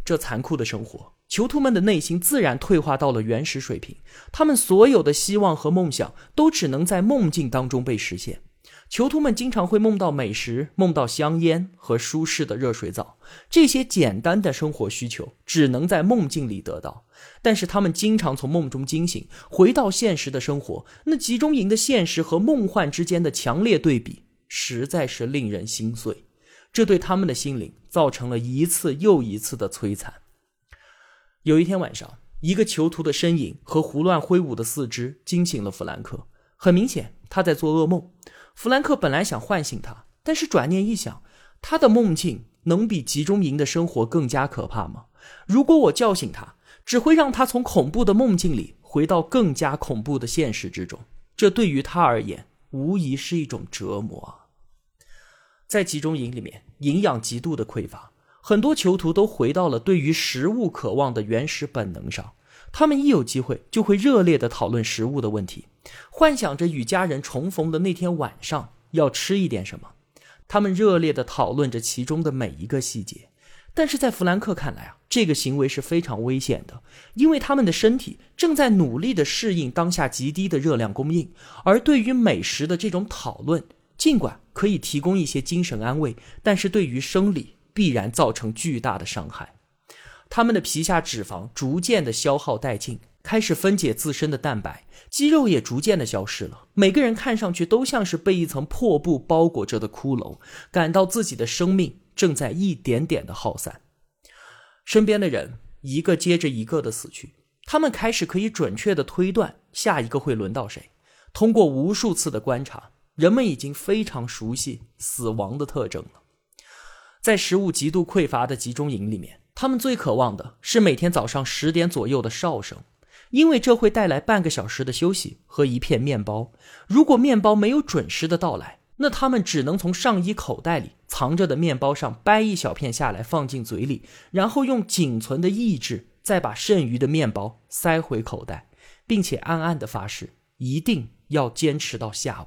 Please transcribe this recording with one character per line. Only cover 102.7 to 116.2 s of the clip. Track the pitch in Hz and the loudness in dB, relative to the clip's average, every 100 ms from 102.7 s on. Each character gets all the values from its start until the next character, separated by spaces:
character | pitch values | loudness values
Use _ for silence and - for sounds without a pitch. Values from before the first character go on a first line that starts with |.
点 | 147 - 120 160 | -2 -2 -2 0
点 | 147 | -4
的 | 82 - | -6 -8
耗 | - - | -6 -6
散。 | - - _ _ _ _ _ - - - _ _ | -10 -14 _ _ _ _ _ -20 -20 -20 _ _
身 | - 220 214 | 0 4 4
边 | 208 | 4
的 | 190 | 2
人 | 113 73 117 - - | -2 -6 -12 -20 -16
一 | 135 139 | -8 -2
个 | 165 170 | 0 2
接 | 175 175 | 2 2
着 | 165 | 0
一 | 120 110 | -4 -4
个 | 160 | -2
的 | 120 | -4
死 | 107 - | -6 -12
去， | - - _ _ _ - | -16 -20 _ _ _ -2
他 | 311 | 0
们 | 311 | 0
开 | - 175 | 0 -2
始 | - 165 | -2 -2
可 | 180 | -2
以 | 214 | -2
准 | 214 143 104 | -2 -4 -2
确 | 208 170 | -2 -2
的 | |
推 | 135 - 185 | -2 0 0
断 | 196 180 - _ | 0 -2 -4 _
下 | - 220 160 | -4 -2 0
一 | 113 | -2
个 | 139 | -4
会 | 147 | -2
轮 | 113 98 | -2 -2
到 | 113 104 | -6 -8
谁。 | - - _ _ _ _ | -12 -20 _ _ _ _
通 | - 220 | 0 4
过 | 226 175 | 6 4
无 | 131 156 | 4 0
数 | 208 233 170 | 0 -2 -2
次 | 165 | -2
的 | 110 | -4
观 | 135 123 135 | -2 -4 -4
察， | - - _ _ | -14 -20 _ _
人 | - 165 | 2 2
们 | 233 240 | 4 2
已 | 131 | -2
经 | 139 | -8
非 | 143 - 214 | -8 -4 -2
常 | 214 131 117 | -2 -6 -10
熟 | - 110 123 | -8 -8 -6
悉 | - 113 - - | -8 -10 -16 -14
死 | - - 117 | -10 -6 -4
亡 | 110 98 131 | -4 -4 -6
的 | 143 | -6
特 | 147 113 | -4 -6
征 | 80 | -8
了。 | - _ | -14 _